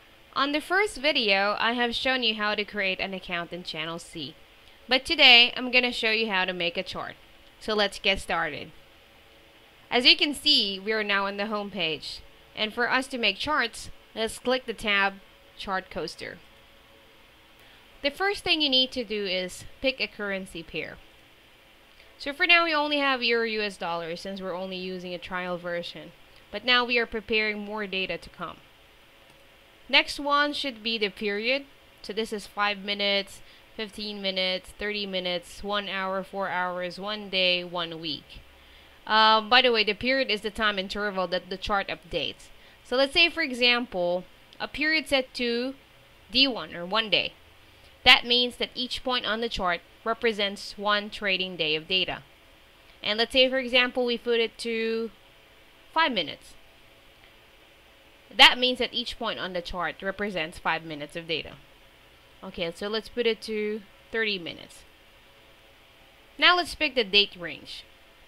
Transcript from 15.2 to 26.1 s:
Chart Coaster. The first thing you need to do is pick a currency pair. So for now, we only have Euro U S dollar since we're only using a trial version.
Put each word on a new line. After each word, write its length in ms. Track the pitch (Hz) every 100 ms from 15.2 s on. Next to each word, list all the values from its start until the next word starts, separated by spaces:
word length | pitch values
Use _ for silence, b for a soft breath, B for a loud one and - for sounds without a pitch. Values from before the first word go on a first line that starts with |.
| - - - -
Chart 340 | - 190 185
Coaster. 460 | 190 165 - 113 170 - - - - - - - - - - - - B B B -
The 80 | 285
first 340 | 277 392 403
thing 160 | 381 330
you 80 | 302
need 240 | 254 262
to 100 | 254
do 220 | 220 214
is 400 | 196 185 185 - - -
pick 180 | 262 254
a 80 | 208
currency 560 | - 202 196 190 170
pair. 360 | 165 160 - - - - - - - - - - - B B -
So 140 | -
for 140 | 285 349
now, 160 | 339
we 100 | 339
only 260 | 302 294 294
have 220 | 277 254
Euro 200 | 240 233 226
U 160 | 214
S 140 | 208 190
dollar 380 | 180 170 165
since 260 | 175 196 196
we're 140 | 190
only 220 | 175 190 185
using 360 | 185 185 180
a 60 | 175
trial 400 | - 185 180 175
version. 540 | 175 175 170 165 151